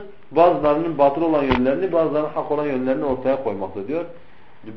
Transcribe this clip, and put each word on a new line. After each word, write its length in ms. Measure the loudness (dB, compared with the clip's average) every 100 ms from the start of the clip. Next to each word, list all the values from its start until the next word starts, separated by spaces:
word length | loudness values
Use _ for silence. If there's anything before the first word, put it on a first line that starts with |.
| -4 -16 -4
bazılarının 640 | 4 6 6 2 2 0 4
batıl 240 | 4 4
olan 220 | 2 2
yönlerini, 480 | 2 2 2 2 0
bazılarının 380 | 2 2 0 -2
hak 220 | -4 -2
olan 140 | -2 0
yönlerini 400 | -2 0 0 0
ortaya 380 | -2 0 0
koymaktır 440 | -2 -4 -6 -8 -6
diyor. 180 | -6 -6 -14 -18 -18 -18 -16 -16